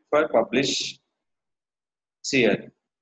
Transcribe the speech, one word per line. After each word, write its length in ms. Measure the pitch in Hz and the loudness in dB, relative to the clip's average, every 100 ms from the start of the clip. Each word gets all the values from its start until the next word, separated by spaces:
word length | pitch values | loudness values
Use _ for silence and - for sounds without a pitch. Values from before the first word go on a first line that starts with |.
| _ | _
for 180 | 147 156 | 0 2
publish 720 | 117 113 120 139 - - - _ _ _ _ _ _ _ _ _ _ _ _ - | 0 0 0 -2 -4 -8 -14 _ _ _ _ _ _ _ _ _ _ _ _ -4
here. 420 | 135 110 95 - - _ _ | 0 2 0 -6 -20 _ _